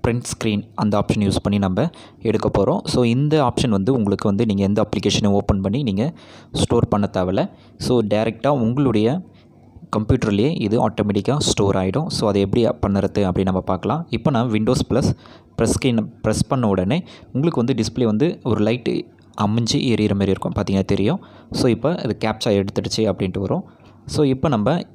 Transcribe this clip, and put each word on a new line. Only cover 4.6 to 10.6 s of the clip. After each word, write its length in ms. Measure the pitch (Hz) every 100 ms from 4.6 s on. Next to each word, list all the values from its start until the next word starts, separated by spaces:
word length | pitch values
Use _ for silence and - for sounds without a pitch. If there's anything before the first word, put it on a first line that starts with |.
| 98
எந்த 100 | 104 104
அப்ளிகேஷனை 460 | 107 101 - 107 101
ஓப்பன் 200 | - 101 98
பண்ணி 140 | 117 135
நீங்க 140 | 98 139 - - - - -
ஸ்டோர் 240 | - 117 -
பண்ண 140 | 101 101 95
தேவையில்ல. 280 | 90 95 190 - - - -
So, 80 | 127 107
டைரெக்டாக 500 | 104 113 - 135 143 113
உங்களுடைய 420 | 127 135 107 110 170 - - - - - - -
கம்ப்யூட்டர்லேயே 560 | 110 107 131 113 101 131 180